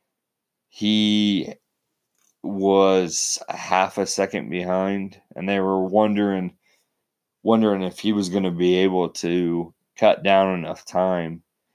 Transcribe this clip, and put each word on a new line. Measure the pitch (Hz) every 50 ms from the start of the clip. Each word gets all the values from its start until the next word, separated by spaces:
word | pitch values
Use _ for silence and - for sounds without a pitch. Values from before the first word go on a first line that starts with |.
| _ _ _ _ _ _ _ _ _ _ _ _ _ _
he | _ - 107 104 107 107 107 104 107 104 104 104 101 87 80 76 - - _ _ _ _ _ _ _ _ _ _ _ _ _ _ _ _
was | - 85 101 95 95 98 98 98 98 95 95 95 90 82 80 - - - - - - -
a | -
half | - - - 92 92 95 95 - 104
a | 95
second | 90 - - 98 95 - 90 58 58
behind, | 80 90 87 90 92 92 95 98 98 98 98 98 - - _ _ -
and | - 90 95
they | 101 98
were | 95 95 95 95 92
wondering, | 90 95 107 107 107 104 104 104 101 98 95 90 90 - _ _ _ _ _ _ _ _ _ _ _ _ _ _ _ _ _ -
wondering | 110 113 113 110 107 101 95 95
if | 90 - -
he | - 107
was | 107 104 98 90
gonna | 90 101 95 90
be | 85 85 90 90 92 92
able | 95 95 92 92 87 82
to | - - - 85 87 90 87 85 85 85 85 85 - _ _ _ _
cut | - 113 104 - - 85
down | 98 98 95 98 95 92 90
enough | 80 80 92 - -
time. | - - 90 92 92 92 87 82 82 82 82 - _ _ _ _ _ _